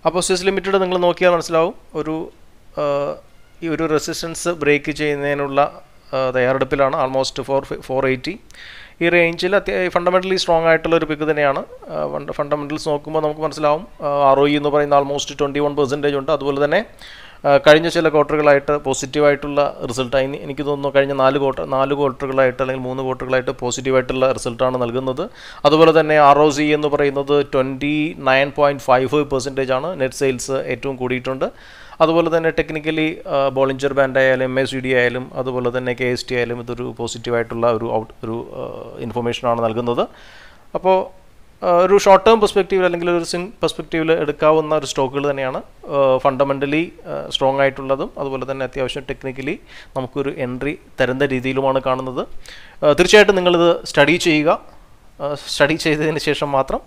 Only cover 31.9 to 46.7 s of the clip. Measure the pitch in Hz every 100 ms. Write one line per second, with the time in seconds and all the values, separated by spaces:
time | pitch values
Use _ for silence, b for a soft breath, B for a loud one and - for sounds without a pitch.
31.9 | B 160 165 165 165 160 156 151 156 151
32.9 | 160 156 170 190 139 135 131 135 131 139
33.9 | 135 135 131 131 131 131 127 131 131 127
34.9 | 127 123 123 127 - 131 127 123 127 127
35.9 | 120 127 123 - 123 117 120 117 120 123
36.9 | 113 117 123 123 117 113 117 120 110 117
37.9 | 117 110 - 113 117 - - 123 - -
38.9 | - 123 113 120 117 123 117 117 110 120
39.9 | 120 214 B B B B B B 180 180
40.9 | 190 - - - - - _ 185 175 180
41.9 | 202 202 190 226 226 208 202 185 190 180
42.9 | 175 175 175 165 175 180 - 160 - 160
43.9 | 165 160 165 147 143 156 156 156 156 139
44.9 | - 135 139 143 139 131 151 - - -
45.9 | 143 135 127 143 131 139 139 139